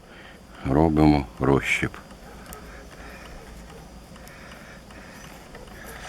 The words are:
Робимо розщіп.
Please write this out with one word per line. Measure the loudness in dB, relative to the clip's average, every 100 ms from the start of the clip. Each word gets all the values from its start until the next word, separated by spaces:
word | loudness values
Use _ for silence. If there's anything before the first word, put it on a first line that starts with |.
| -20 -20 -18 -20 -20 -8 2
Робимо | 6 6 8 8 8 4 0
розщіп. | 4 4 4 0 0 -6 -16 -18 -16 -16 -16 -16 -14 -16 -16 -16 -16 -16 -16 -16 -16 -16 -16 -16 -16 -18 -18 -18 -18 -16 -16 -16 -16 -18 -18 -18 -18 -18 -18 -18 -18 -16 -16 -16 -14 -14